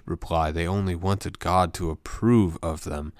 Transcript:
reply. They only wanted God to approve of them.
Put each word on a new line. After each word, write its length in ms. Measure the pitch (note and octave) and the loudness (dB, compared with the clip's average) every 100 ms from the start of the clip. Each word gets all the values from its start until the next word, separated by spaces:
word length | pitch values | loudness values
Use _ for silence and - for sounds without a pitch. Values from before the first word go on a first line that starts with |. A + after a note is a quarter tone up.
| - | -6
reply. 420 | E2 - E2 D#2 | -8 -2 0 0
They 160 | D#2+ E2+ | 0 -2
only 300 | G2 F#2+ F2 | 0 -2 -2
wanted 420 | F#2+ G2 - - | 0 -2 -4 -6
God 380 | E2+ F#2 F2+ - | 0 2 2 0
to 160 | E2+ | -6
approve 680 | D2+ - - A2 A#2+ F#2 D#2+ | -6 -8 0 4 6 4 0
of 220 | E2+ D#2+ F2 | -4 -6 -6
them. 280 | D2+ D2+ | -8 -8